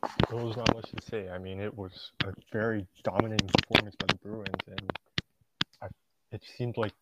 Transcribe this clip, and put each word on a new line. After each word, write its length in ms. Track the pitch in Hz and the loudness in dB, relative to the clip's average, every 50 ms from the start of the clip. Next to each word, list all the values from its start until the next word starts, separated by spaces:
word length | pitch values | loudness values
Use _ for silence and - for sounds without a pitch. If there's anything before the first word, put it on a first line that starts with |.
| - - - - - - | -6 -4 0 2 2 2
there 120 | 113 120 | 2 0
was 140 | 120 113 110 | -2 -2 0
not 180 | 123 117 117 113 | 2 4 4 4
much 160 | 113 107 - | 4 0 -10
to 120 | - - - | -10 -12 -8
say. 220 | - 117 107 95 92 | -4 -4 -4 -4 -4
I 80 | 90 | -6
mean, 240 | 92 92 95 95 98 | -6 -6 -6 -4 -4
it 160 | 101 107 - | -4 -4 -4
was 360 | 104 98 92 - - - - - - - | -6 -8 -8 -8 -12 -16 -8 -4 -4 -4
a 80 | 98 90 - - _ | -4 -6 -10 -8 _
very 360 | - 110 110 113 110 107 98 - _ _ - | 0 0 2 2 2 0 -2 -6 _ _ -4
dominating 460 | 107 90 98 113 110 110 104 101 95 - - | 0 4 4 4 4 2 0 2 4 4 4
performance 360 | - - 113 113 110 104 - | 6 6 6 4 4 4 -2
by 100 | - 98 | -2 0
the 120 | 92 95 90 - | 0 0 0 -2
Bruins, 300 | 101 107 110 101 95 92 - - - | -10 -8 -8 -6 -6 -6 -6 -6 -8
and 220 | 98 95 95 95 92 - _ _ _ - - _ _ _ _ _ _ - - - _ _ | -10 -8 -6 -6 -6 -8 _ _ _ -6 -6 _ _ _ _ _ _ -4 -4 -4 _ _
I, 60 | - - - _ _ _ _ _ _ _ | -12 -12 -12 _ _ _ _ _ _ _
it 100 | - 107 - - - | -12 -12 -12 -12 -8
seemed 220 | - 123 120 110 117 | -6 -6 -4 -2 -2
like 160 | 110 101 - _ | -4 -4 -4 _